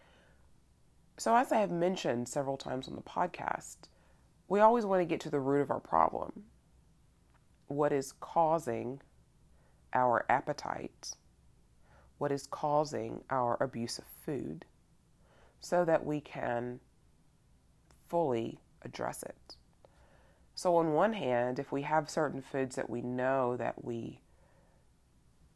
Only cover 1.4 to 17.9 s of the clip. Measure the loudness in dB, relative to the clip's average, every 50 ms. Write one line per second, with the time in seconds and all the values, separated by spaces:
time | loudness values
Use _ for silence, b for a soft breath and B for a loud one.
1.4 | 4 4 2 2 2 2 2 2 2 2 2 0 0 0 0 0 -2 -2 -4 -2
2.4 | -2 -2 -4 -6 -6 -6 -6 -6 -6 -8 -10 -12 -12 -6 -2 -2 -2 -2 -4 -6
3.4 | -4 -4 -4 -4 -6 -14 -18 -20 -20 b b b b b b b b b b b
4.4 | _ 0 4 6 8 8 6 6 2 2 2 2 4 2 0 -4 -2 -2 -2 0
5.4 | 2 4 4 4 4 2 0 -2 -2 2 4 6 6 6 4 0 -6 -8 -10 -14
6.4 | -18 -20 -20 -20 _ _ -20 -20 _ -20 _ _ _ _ _ _ _ _ _ _
7.4 | _ _ _ _ _ -8 -2 0 2 2 2 0 -2 -4 -10 -14 -14 -2 2 2
8.4 | 4 4 2 0 0 -2 -4 -4 -4 -6 -8 -10 -14 -20 _ -20 _ _ _ -20
9.4 | -20 -20 b b b b b b b -2 0 2 4 4 4 2 4 4 2 2
10.4 | 2 -2 -6 -6 -6 -8 -8 -8 -8 -10 -12 _ -14 -14 -14 -16 _ _ _ _
11.4 | _ -20 _ -20 -20 _ _ b b b b b b b b -6 -2 -2 -2 -4
12.4 | -4 -8 -8 -4 -2 2 2 2 2 0 -2 -6 -6 -6 -8 -10 -6 -4 -2 0
13.4 | 2 0 2 0 0 -2 -2 -4 -6 -6 -6 -10 -12 -16 -18 -12 -8 -6 -6 -4
14.4 | -4 -6 -8 -10 -14 -18 _ _ _ _ -20 _ _ _ _ b b b b b
15.4 | b b b b -6 0 2 2 4 4 4 2 2 0 -4 -4 -4 -8 -10 -6
16.4 | -4 -2 -2 -2 -4 -6 -8 -10 -14 _ _ _ _ _ _ _ _ _ _ _
17.4 | _ _ -20 _ _ _ _ _ _ _